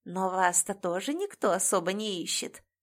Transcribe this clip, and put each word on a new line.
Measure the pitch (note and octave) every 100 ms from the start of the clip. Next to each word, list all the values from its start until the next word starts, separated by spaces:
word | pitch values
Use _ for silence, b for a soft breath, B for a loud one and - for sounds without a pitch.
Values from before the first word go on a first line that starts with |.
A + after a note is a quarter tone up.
"Но | - F#3 F#3+
вас-то | F#3 F3+ F3 -
тоже | G3 F3+ F3+ C4+
никто | E4 G4+ - G3+
особо | F3+ - F#3+ F3
не | G3+ A3 F3+
ищет", | F3+ - - - _ _